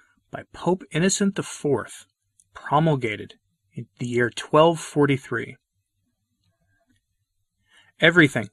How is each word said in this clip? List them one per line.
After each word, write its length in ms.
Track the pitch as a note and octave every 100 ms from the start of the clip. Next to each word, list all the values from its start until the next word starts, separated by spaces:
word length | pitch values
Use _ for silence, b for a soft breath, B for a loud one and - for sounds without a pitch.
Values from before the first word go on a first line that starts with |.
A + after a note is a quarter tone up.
| _ _ _
by 140 | - -
Pope 300 | - E3+ F#3 -
Innocent 440 | D#3 F#3 - G3
the 80 | -
fourth, 640 | - - D3 A#2 - - - _ _ _ _
promulgated 800 | - - D3 E3 C#3 A#2 G#2 G2 - _ _ _ -
in 100 | A#2+ -
the 80 | B2
year 240 | A#2+ A#2+
twelve 480 | - - D3+ E3 D#3+
forty-three. 800 | - D3 C#3+ C3+ - A2+ - C3+ _ _ _ _ _ _ _ _ _ _ _ _ _ _ _ _ _ _ _ _ b b b -
Everything 480 | E3 E3+ C#3+ B2 G2+